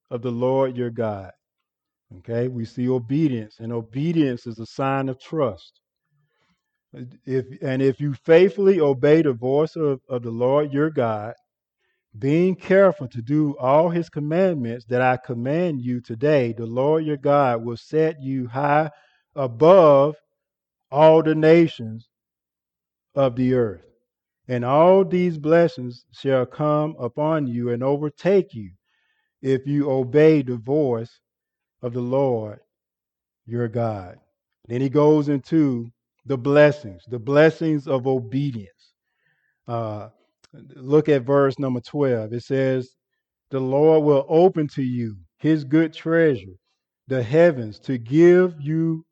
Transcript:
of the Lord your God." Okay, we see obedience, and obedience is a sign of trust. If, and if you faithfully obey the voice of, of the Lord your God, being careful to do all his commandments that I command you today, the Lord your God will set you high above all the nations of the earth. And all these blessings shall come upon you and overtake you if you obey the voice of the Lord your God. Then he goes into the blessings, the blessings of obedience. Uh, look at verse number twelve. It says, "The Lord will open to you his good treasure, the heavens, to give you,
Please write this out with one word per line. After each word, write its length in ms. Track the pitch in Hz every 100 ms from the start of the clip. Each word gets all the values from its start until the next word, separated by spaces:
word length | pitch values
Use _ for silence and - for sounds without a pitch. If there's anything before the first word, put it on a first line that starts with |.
| _
of 120 | 123
the 100 | 127
Lord 440 | 117 127 135 131 123
your 140 | 120
God." 420 | 117 113 101 95 _ _ _ _ _ _ _ _ 90
Okay, 300 | - 117 127
we 180 | 123 113
see 240 | 127 123
obedience, 680 | 127 117 143 156 120 107 _
and 120 | 113
obedience 760 | 117 110 123 160 165 139 120 120
is 100 | 110
a 80 | 113
sign 440 | - 135 139 135
of 100 | 127
trust. 640 | - 160 127 95 - _ _ _ _ _ _ _ _ _ _ _ _ 135 123 - -
If, 200 | 131 131 156
and 220 | 135 131
if 160 | 135 127
you 160 | 147 127
faithfully 640 | - 165 190 196 196 185
obey 420 | 147 131 147 160
the 120 | 156
voice 420 | 113 127 139 156 165
of, 240 | 151 131 -
of 140 | 123
the 80 | 117
Lord 420 | 113 123 143 151
your 160 | 139 156
God, 440 | 147 113 107 107 - _ _ _ _ _ _ _ 110
being 380 | 135 160 185 175
careful 520 | - 190 196 - 170
to 120 | 123
do 340 | 117 151 147 143
all 300 | 127 147 170
his 200 | 170 170
commandments 760 | 151 147 165 190 156 117 123 113
that 180 | 123
I 140 | 127 123
command 640 | - 117 123 160 180 139
you 200 | 123 123
today, 520 | - 110 147 147 120 110
the 80 | 117
Lord 400 | 120 139 160 156
your 120 | 143
God 460 | 143 143 135 117
will 140 | 117 117
set 420 | - 151 160 151
you 280 | 135 135 123
high 420 | 127 143 147 156 - _ _ _ 147
above 800 | 131 113 156 190 156 139 143 151 _ _ _ _ _ _ _
all 300 | 135 156 160
the 140 | 156 156
nations 720 | 156 170 165 - 113 113 - _ _ _ _ _ _ _ _ _ _
of 220 | 139 135 120
the 180 | 127
earth. 320 | 127 113 85 _ _ _ _ _ _ -
And 180 | 123 120
all 400 | 147 175 190 180
these 320 | 180 180 156
blessings 680 | 151 170 165 - 123 117 _
shall 360 | - 135 131 123
come 480 | - 151 151 151 156
upon 460 | 120 147 151 160 131
you 240 | 120 120
and 140 | 120
overtake 720 | 131 143 151 - 175 202 - 117
you 160 | 95 92 _ _ _ _ _ _
if 240 | 131 131 139
you 240 | 147 143
obey 500 | 135 123 147 160 151
the 160 | 127 120
voice 640 | 110 151 139 113 113 _ _ _ _ _ _ _
of 120 | 123
the 80 | 123
Lord 580 | 123 135 135 113 107 104 _ _ _ _ _ _ _ _ 117
your 220 | 117 120
God. 500 | 117 117 104 90 - _ _ _ _ -
Then 140 | 123
he 80 | 135
goes 400 | 143 147 151 147
into 640 | 143 - 160 147 120 120 _ _ _ 117
the 120 | 135
blessings, 640 | 135 147 147 147 104 90 -
the 120 | 123
blessings 680 | 107 143 160 156 160 151 127
of 180 | 135 131
obedience. 880 | 131 110 131 143 113 95 _ _ _ _ _ _ _ _ _ -
Uh, 420 | 117 110 104 104 _ _ _ _ 120 127 139
look 340 | 131 151 151
at 140 | 139
verse 340 | 120 143 139 131
number 220 | 135 123
twelve. 540 | - 147 135 117 110
It 100 | 120
says, 460 | - 135 131 131 127 _ _ _ _ _ _
"The 100 | 135
Lord 440 | 127 139 156 156
will 220 | 151 139 135
open 400 | 160 185 170 147 -
to 80 |
you 340 | 127 120 113 98 85 _
his 260 | 147 156
good 300 | 135 156 160
treasure, 600 | - 160 165 160 123 92 90 _ _ _ _ -
the 160 | 131
heavens, 560 | 110 156 175 131 110 104
to 180 | - 127
give 580 | 113 151 175 180 185 160
you, 460 | 143 160 165 160 -